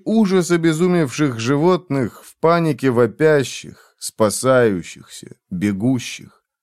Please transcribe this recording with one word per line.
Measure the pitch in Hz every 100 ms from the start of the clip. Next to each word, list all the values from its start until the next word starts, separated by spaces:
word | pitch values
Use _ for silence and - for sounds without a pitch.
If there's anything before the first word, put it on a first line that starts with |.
ужас | 208 220 196 190 156
обезумевших | 170 165 156 180 175 135 - 147 113
животных, | 117 143 175 180 - 139 107 - -
в | -
панике | 160 170 160 123 135
вопящих, | 120 117 104 156 147 123 - 76 - _ _
спасающихся, | - - 107 - 127 127 117 92 82 - - - - - -
бегущих. | 90 104 95 120 127 - - - _ _ _